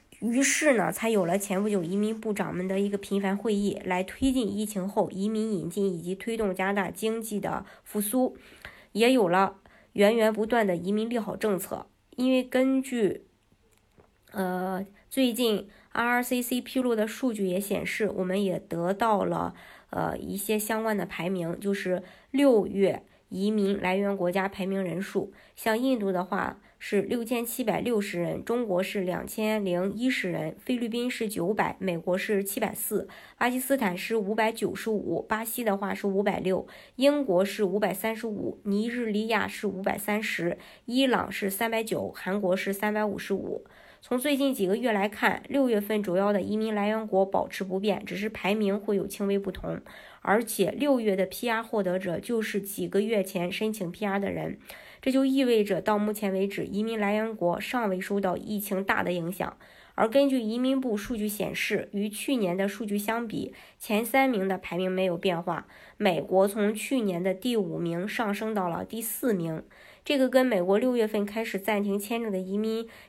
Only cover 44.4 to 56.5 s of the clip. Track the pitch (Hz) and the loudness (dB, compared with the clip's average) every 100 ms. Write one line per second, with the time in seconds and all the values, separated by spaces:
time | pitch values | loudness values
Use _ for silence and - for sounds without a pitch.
44.4 | 277 247 185 226 247 208 208 - 226 - | 2 2 2 2 2 2 0 2 0 0
45.4 | - 277 262 208 208 214 202 175 202 202 | 0 2 4 2 2 -2 2 2 4 2
46.4 | 196 214 220 208 208 220 214 190 190 180 | 0 -2 -2 0 0 -2 0 2 2 0
47.4 | - - 190 190 208 185 - 180 214 - | -2 -6 -4 0 0 0 -4 -6 -6 -4
48.4 | 190 214 202 208 214 196 196 - 202 202 | -2 2 0 0 0 -2 -2 -4 -2 0
49.4 | 196 - 160 165 - - - - - 208 | -2 -6 -6 -8 -10 -20 -20 -6 2 2
50.4 | - - 185 - 285 254 214 190 185 - | 2 0 0 2 2 4 2 2 0 -2
51.4 | 240 226 226 220 180 185 190 165 - 233 | -2 -2 -2 -2 0 -2 -2 -4 -2 -2
52.4 | 220 202 196 - 175 190 220 214 190 180 | 0 -4 -4 -6 0 0 2 0 0 -2
53.4 | 175 - 220 214 170 175 208 196 196 160 | -4 -2 -4 -2 -6 -4 -2 -2 -2 -4
54.4 | 156 - - - - - 269 262 269 269 | -6 -8 -14 -20 -20 -4 0 4 4 4
55.4 | 247 226 202 175 214 208 214 214 202 190 | 4 4 4 2 2 2 2 0 0 0
56.4 | 196 | 0